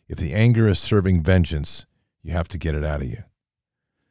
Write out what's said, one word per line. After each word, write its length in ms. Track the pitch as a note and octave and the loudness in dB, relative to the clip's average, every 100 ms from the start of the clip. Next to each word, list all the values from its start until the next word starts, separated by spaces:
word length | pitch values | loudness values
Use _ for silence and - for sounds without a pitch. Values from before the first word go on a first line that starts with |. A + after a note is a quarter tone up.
| - | -12
If 100 | - | -8
the 140 | D2+ | -4
anger 360 | G#2 A#2+ A2+ A2 | 2 4 4 2
is 100 | F#2 | 2
serving 440 | - G#2+ F#2 F2+ | 2 2 4 2
vengeance, 600 | D#2+ F#2 E2 D2+ C#2+ - - _ _ _ | 4 2 2 -2 -4 -8 -10 _ _ _
you 100 | E2 | -8
have 160 | E2+ E2 | -6 -6
to 100 | G2 | -6
get 180 | D#2+ D2 | -4 -2
it 80 | |
out 180 | D2+ D2 | -4 -4
of 60 | C2 | -6
you. 160 | A1 - _ _ _ _ _ _ _ _ | -10 -16 _ _ _ _ _ _ _ _